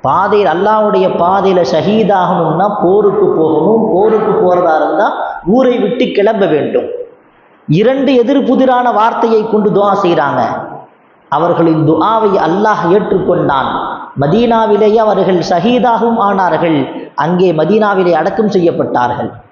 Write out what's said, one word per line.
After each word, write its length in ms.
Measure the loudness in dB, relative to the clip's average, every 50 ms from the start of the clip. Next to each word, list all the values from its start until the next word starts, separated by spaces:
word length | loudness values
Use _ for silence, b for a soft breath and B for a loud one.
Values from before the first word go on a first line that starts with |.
பாதையில், 460 | 0 0 0 0 0 0 0 0 0 0
அல்லாஹ்வுடைய 600 | 0 0 0 0 0 0 0 0 0 0 0 0 0 0
பாதையில 460 | 0 0 0 0 0 0 2 2 0 0
ஷஹீதாகணும்னா 1000 | 0 0 0 0 0 0 2 2 2 0 0 0 0 -2 -2 -2 0 0 -2 -2 -2 0
போருக்கு 440 | 0 2 2 4 2 2 2 2 0
போகணும், 640 | 0 2 0 0 0 0 0 2 2 2 2 0 0
போருக்கு 400 | 0 2 2 2 2 0 0 0
போறதா 440 | 0 0 2 2 2 2 2 0 0
இருந்தா 360 | 0 0 -2 0 0 -2 -2 -2 -4 -8 -8 -10 -8 -2
ஊரை 320 | 0 2 2 4 2 2 0
விட்டு 320 | 0 -2 0 -2 -2 -2 0
கிளம்ப 320 | 0 0 2 2 0 0
வேண்டும். 400 | 0 0 0 -2 0 -2 -2 -4 -4 -10 -12 -12 -14 -18 _ b b b b b b b b b -2
இரண்டு 560 | 0 2 2 2 2 0 0 2 2 2 2
எதிர்புதிரான 680 | 2 2 0 2 0 0 2 2 2 2 2 0 0 0
வார்த்தையை 560 | 2 0 0 0 -2 -2 0 0 0 0 0
கொண்டு 200 | -2 0 0 2
துஆ 220 | 0 2 2 2 0 0
செய்றாங்க. 380 | 0 0 0 0 0 -2 -2 -2 -2 -4 -4 -8 -10 -12 -16 -18 -20 -20 _ _ _ _ _ _ _ _
அவர்களின் 600 | -2 -2 0 0 0 2 2 2 2 2 2 0
துஆவை 440 | 0 2 0 0 0 0 0 0 0
அல்லாஹ் 540 | 0 0 -2 -2 0 0 0 0 0 0 0
ஏற்றுக்கொண்டான். 800 | 0 0 0 0 -2 -2 0 0 0 0 0 0 -2 -2 -2 -4 -6 -6 -8 -8 -10 -10 -14 -14 -6 -4
மதீனாவிலேயே 760 | -2 0 2 2 2 2 2 0 2 0 2 2 2 2 2
அவர்கள் 460 | 2 2 2 0 0 0 0 0 0 0 0
ஷஹீதாகவும் 680 | -2 0 0 0 0 2 2 0 0 0 0 0 0 0
ஆனார்கள், 680 | 0 0 0 0 0 0 0 0 0 0 0 0 -2 -4 -8 -14 -14 -12 -6
அங்கே 380 | -4 -2 -2 0 0 0 0
மதீனாவிலே 600 | 2 0 0 0 2 2 2 0 0 0 0 0
அடக்கம் 380 | 0 0 0 -2 -2 -2 -2 0
செய்யப்பட்டார்கள். 800 | 0 2 0 0 0 0 -4 -2 -2 -2 -2 -2 -4 -6 -8 -10 -10 -14 -20 _